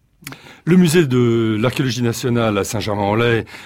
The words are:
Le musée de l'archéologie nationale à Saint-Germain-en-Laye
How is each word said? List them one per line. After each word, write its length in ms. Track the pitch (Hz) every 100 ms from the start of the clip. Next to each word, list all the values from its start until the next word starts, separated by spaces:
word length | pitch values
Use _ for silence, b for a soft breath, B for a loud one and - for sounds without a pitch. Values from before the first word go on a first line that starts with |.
| _ _ - B B B
Le 100 | 156
musée 300 | 185 175 175
de 520 | 139 123 120 117 110 107
l'archéologie 420 | 127 139 131 117
nationale 560 | 120 113 131 120 113 101
à 60 |
Saint-Germain-en-Laye 840 | 95 107 98 101 101 110 120 113 - B